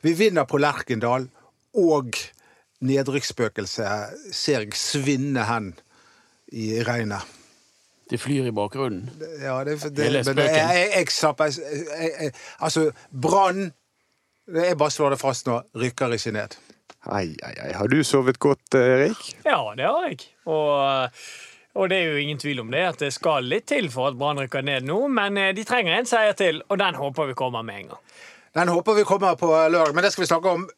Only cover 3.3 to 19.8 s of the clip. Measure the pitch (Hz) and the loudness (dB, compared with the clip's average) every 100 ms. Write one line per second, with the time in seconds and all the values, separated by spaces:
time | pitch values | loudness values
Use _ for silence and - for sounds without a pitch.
3.3 | - 110 - 98 - 101 104 104 294 247 | -4 -4 -2 -8 -6 -4 -4 -8 -14 -12
4.3 | - - 135 104 - - 147 135 135 143 | -6 -2 -2 -2 -6 -4 -2 0 0 0
5.3 | 131 110 117 98 82 _ _ _ _ _ | -2 0 -2 -4 -12 _ _ _ _ _
6.3 | _ - 117 110 110 117 120 110 101 - | _ -16 -8 -4 -2 -2 -2 -4 -6 -10
7.3 | - _ _ _ _ _ _ _ 120 135 | -20 _ _ _ _ _ _ _ -8 -2
8.3 | 139 127 107 104 135 131 95 123 156 156 | -2 -2 -2 -4 -4 -4 -4 -10 -14 -16
9.3 | 156 135 131 135 151 151 143 147 135 127 | -10 -6 -4 -4 -6 -6 0 2 2 2
10.3 | 135 151 156 165 180 196 190 160 - 156 | 2 4 4 4 4 4 2 0 0 0
11.3 | 143 151 143 143 147 160 151 165 151 151 | 2 -2 -2 -8 -8 -8 -4 -4 -4 -8
12.3 | - - - 156 170 156 - - 131 151 | -8 -20 -6 -2 2 0 0 -14 -4 2
13.3 | 196 190 190 185 - _ _ _ _ _ | 4 4 2 -6 -10 _ _ _ _ _
14.3 | _ - 165 180 170 151 - 143 135 135 | _ -4 0 0 2 0 2 0 2 -2
15.3 | 127 - 117 - 113 123 - 127 113 117 | -2 -2 -4 -4 -4 -4 -2 -2 -2 -4
16.3 | 107 104 - _ _ _ - - 101 87 | -6 -8 -14 _ _ _ -16 -6 -4 -4
17.3 | 73 - - 67 92 104 143 147 139 127 | -8 -14 -12 -10 -4 2 2 4 4 2
18.3 | 127 143 139 _ 131 127 127 151 220 - | 2 0 0 _ 4 6 4 2 -2 -12
19.3 | - 302 202 110 113 | -6 0 0 -2 -2